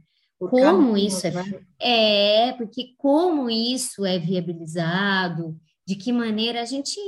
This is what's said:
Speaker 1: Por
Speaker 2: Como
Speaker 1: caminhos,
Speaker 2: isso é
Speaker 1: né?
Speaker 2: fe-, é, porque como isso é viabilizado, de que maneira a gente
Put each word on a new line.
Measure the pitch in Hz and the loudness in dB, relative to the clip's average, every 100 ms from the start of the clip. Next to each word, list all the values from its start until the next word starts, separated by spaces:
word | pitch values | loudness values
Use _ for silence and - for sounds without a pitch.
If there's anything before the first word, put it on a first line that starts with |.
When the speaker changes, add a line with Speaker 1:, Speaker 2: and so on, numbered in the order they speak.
| _ _ _ _ | _ _ _ _
Speaker 1:
Por | 185 | 0
Speaker 2:
Como | 254 | 4
Speaker 1:
caminhos, | 285 370 262 202 202 | 6 6 4 4 2
Speaker 2:
isso | 185 175 | 0 -4
é | |
Speaker 1:
né? | 180 | -4
Speaker 2:
fe-, | 190 190 - _ | -6 -10 -16 _
é, | 247 233 214 208 202 214 247 | 0 2 4 4 4 4 2
porque | 247 214 254 247 _ | -2 -8 -10 -14 _
como | 277 294 359 302 240 | 2 4 2 0 -2
isso | 226 233 254 - - 196 | -2 -2 -4 -6 -4 -2
é | 185 | -2
viabilizado, | 170 185 175 165 160 170 165 185 202 190 180 160 165 160 _ _ - | -2 -2 -4 -8 -8 -4 -2 0 0 0 -2 -4 -8 -10 _ _ -8
de | 196 | -6
que | 247 | -2
maneira | 240 226 214 233 233 | -2 -2 -2 -2 -4
a | 233 | -6
gente | 269 277 403 | -6 -6 -8